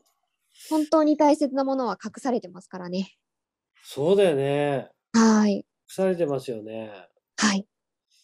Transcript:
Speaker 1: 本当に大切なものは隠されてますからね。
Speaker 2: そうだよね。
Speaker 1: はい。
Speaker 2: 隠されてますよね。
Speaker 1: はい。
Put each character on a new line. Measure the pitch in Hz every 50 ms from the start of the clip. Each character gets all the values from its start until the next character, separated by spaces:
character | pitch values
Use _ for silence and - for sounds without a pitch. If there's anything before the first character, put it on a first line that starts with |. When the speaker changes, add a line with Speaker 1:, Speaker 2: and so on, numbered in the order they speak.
| _ _ _ _ _ _ _ _ _ _ _ - - -
Speaker 1:
本 | 311 311 302
当 | - 330 311 302
に | 302 302 302
大 | 302 294 285
切 | 285 302 254 262
な | 277 269
も | 269 269
の | 262 247 220
は | - - -
隠 | 214 - -
さ | - 269
れ | 240 220
て | - 180
ま | 185 180
す | - _
か | - 180
ら | 180 175
ね。 | 180 190 190 - _ _ _ _ _ _ _ _ _ _ _ _ _ _ -
Speaker 2:
そ | - - 131 143 170 196
う |
だ | 202 202 175
よ | 147
ね。 | 135 135 139 139 147 147 147 139 127 - - _ _ _ _ -
Speaker 1:
は | 226 226 220 220 214 214 208
い。 | 196
Speaker 2:
隠 | - - _ _ _ _ -
さ | - - 190
れ | 190 185
て | 170 170
ま | 143 139 131
す | 131 135
よ | 117 107
ね。 | 107 110 110 110 110 107 101 95 87 - _ _ _ _ _ -
Speaker 1:
は | 220 208 196
い。 | 190 202 _ _ _ _ _ _ _ _ _ _ _